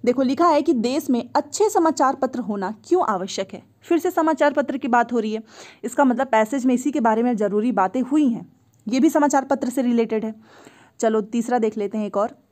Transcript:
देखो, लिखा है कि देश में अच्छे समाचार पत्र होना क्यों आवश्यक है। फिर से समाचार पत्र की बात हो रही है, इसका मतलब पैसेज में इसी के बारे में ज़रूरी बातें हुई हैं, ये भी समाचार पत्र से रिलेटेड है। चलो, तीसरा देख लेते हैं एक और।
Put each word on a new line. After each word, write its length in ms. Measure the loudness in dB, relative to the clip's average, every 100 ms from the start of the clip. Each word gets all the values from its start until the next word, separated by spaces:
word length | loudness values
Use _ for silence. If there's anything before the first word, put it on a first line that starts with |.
| 0
देखो, 160 | 0
लिखा 260 | 0 2 2
है 140 | 2
कि 120 | 2
देश 360 | 0 0 -2 -2
में 200 | -2 0 -4
अच्छे 340 | -4 0 2
समाचार 460 | 4 2 2 0 0
पत्र 240 | -4 -4
होना 360 | -6 -6 -6 -10 0
क्यों 180 | 0 2
आवश्यक 480 | -2 -4 -6 -8
है। 100 | -10 _ _
फिर 180 | -2 0
से 120 | 0
समाचार 420 | 0 0 2 2
पत्र 240 | 2 -2 -4
की 100 | 0
बात 260 | 0 2
हो 60 | -2
रही 140 | -2
है, 100 | -6 -10 -20 -20 -12
इसका 200 | -8 2
मतलब 240 | 2 2 2
पैसेज 380 | 2 2 0 0
में 100 | 0
इसी 160 | 0
के 80 | 0
बारे 240 | 0 2
में 140 | 0 0
ज़रूरी 340 | 0 0 0
बातें 300 | 0 0 0
हुई 280 | 0 2 2
हैं, 240 | 0 -8 _ _ _ -4
ये 120 | 2
भी 100 | 2
समाचार 360 | 4 2 0 0
पत्र 240 | -2 -2
से 120 | -2
रिलेटेड 440 | 0 0 0 -2 -6
है। 100 | -10 -20 -20 -20 -20 _ _
चलो, 220 | 0 0
तीसरा 380 | -2 -4 0 0
देख 180 | 0 -2
लेते 200 | -6 -4
हैं 80 | -4
एक 120 | -4
और। 200 | -4 -6 _